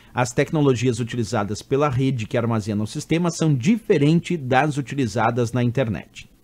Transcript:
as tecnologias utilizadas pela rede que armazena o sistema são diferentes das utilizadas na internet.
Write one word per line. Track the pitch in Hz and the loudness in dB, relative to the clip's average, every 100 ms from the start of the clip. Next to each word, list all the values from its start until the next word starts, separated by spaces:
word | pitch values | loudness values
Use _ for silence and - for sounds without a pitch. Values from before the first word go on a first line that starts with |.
| - | -8
as | - 120 | -4 -2
tecnologias | - 139 156 143 123 123 117 | 0 0 2 4 4 2 0
utilizadas | 120 120 107 117 101 104 | -4 -4 -2 -2 -2 -6
pela | - 139 147 | -2 0 0
rede | 123 135 127 107 | 0 0 -2 -2
que | 123 | -2
armazena | 113 113 101 104 | 0 -2 -2 -4
o | 107 | -4
sistema | 151 - 160 175 | -6 -2 0 0
são | - 156 139 | 0 0 2
diferentes | 127 226 - 170 143 170 - 175 | 2 0 2 2 4 4 0 -6
das | 127 127 151 139 | 2 2 2 -2
utilizadas | 127 139 120 113 110 120 117 | -6 -4 -2 0 0 0 -2
na | 127 | 0
internet. | 123 117 117 85 - - - _ | 0 0 -2 -4 -8 -20 -20 _